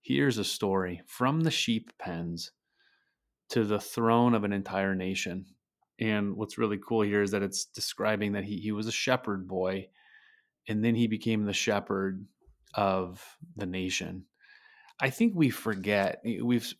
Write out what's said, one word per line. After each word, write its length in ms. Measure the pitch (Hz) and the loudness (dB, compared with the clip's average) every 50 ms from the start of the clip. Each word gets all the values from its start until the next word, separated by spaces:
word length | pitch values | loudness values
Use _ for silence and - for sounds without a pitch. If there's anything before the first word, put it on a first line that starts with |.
Here's 360 | _ - 131 135 139 143 120 | _ 0 2 4 4 4 2
a 80 | 110 101 | 0 -2
story 560 | - - - - 101 95 95 92 90 90 87 - | -4 -2 -2 0 0 2 2 0 -2 -4 -8 -12
from 360 | - - - 123 127 143 160 160 | -16 -4 0 0 2 2 2 2
the 80 | 160 - | 2 2
sheep 400 | - - - 117 110 113 - - _ | 0 0 0 0 -2 -2 -6 -18 _
pens 500 | - - 175 - 85 85 85 - - - _ _ _ _ _ _ _ _ _ _ _ _ _ _ _ _ _ _ _ _ | -10 -8 -6 -6 -4 -6 -6 -8 -10 -12 _ _ _ _ _ _ _ _ _ _ _ _ _ _ _ _ _ _ _ _
to 140 | - 123 113 | -2 0 0
the 140 | 101 104 104 | 2 0 -2
throne 560 | - - - - 117 113 117 117 120 123 120 | -2 -4 -4 0 2 4 6 6 6 6 4
of 80 | 110 104 | 4 2
an 100 | 104 101 | 0 -2
entire 440 | 101 98 - 95 98 98 98 95 | -2 -2 -2 -2 0 0 0 0
nation. 500 | 95 92 92 98 98 - 95 87 95 95 - _ _ _ _ _ _ _ _ _ _ | 0 -2 -2 -2 -4 -4 -6 -6 -8 -10 -12 _ _ _ _ _ _ _ _ _ _
And 340 | 113 110 107 107 101 101 95 | -2 0 0 0 0 -2 -2
what's 240 | 92 107 104 - - | -4 -6 -6 -2 -2
really 220 | 113 107 104 98 - | 0 0 0 -2 -4
cool 180 | - 117 113 107 | -2 2 2 2
here 200 | 104 101 104 104 | 4 4 2 2
is 80 | 98 | 2
that 140 | 98 101 98 | 2 0 0
it's 220 | 98 95 - - | -2 -2 -6 -8
describing 680 | - _ - - - - - 104 107 107 101 104 104 101 | -8 _ -8 -8 -8 -6 -2 0 0 2 2 0 -2 -2
that 100 | 104 95 | -2 -4
he, 140 | 101 107 | -4 -6
he 160 | 90 101 107 107 | -4 -2 -2 -2
was 160 | 104 107 113 | -2 -2 -2
a 40 | 113 | -2
shepherd 540 | - - - 127 123 - - 104 95 92 | -2 0 2 2 0 0 -2 -4 -4 -4
boy, 400 | 92 95 92 92 92 95 98 95 - _ _ _ _ - - _ _ _ _ _ _ _ _ _ | -4 -2 -2 0 0 -2 -2 -6 -10 _ _ _ _ -20 -20 _ _ _ _ _ _ _ _ _
and 180 | - 110 107 107 | -4 -2 0 2
then 120 | 117 117 | 2 4
he 100 | 113 120 | 4 2
became 380 | 113 110 104 - 113 113 107 107 | 2 0 0 0 0 0 2 2
the 80 | 101 98 | 0 0
shepherd 760 | - - - 104 101 98 - 98 98 98 98 95 95 98 - _ _ _ - _ _ _ _ _ | 0 0 2 0 0 0 0 -2 0 0 -2 -2 -4 -10 -14 _ _ _ -20 _ _ _ _ _
of 500 | - 104 98 95 95 92 90 92 95 - - - _ - 170 - | 0 2 2 2 0 -2 -4 -8 -14 -18 -20 -20 _ -20 -16 -10
the 120 | - 98 | -8 -6
nation. 580 | 90 90 92 92 92 90 - 90 87 92 95 92 _ _ _ _ - - - _ - - - - - - _ | -4 -4 -4 -4 -2 -2 -4 -4 -6 -8 -10 -12 _ _ _ _ -20 -20 -20 _ -20 -20 -20 -20 -20 -8 _
I 100 | 135 135 | -2 -2
think 240 | 131 - 226 233 202 | 2 2 2 2 4
we 140 | 175 160 131 | 4 4 4
forget, 680 | 113 - - 117 107 95 92 101 104 101 98 98 - - - | 4 0 -2 -4 -4 -2 0 2 4 4 4 2 0 -2 -4
we've, 500 | 117 117 - 113 120 123 117 113 - - _ | -4 -4 -2 2 2 2 2 2 -2 -12 _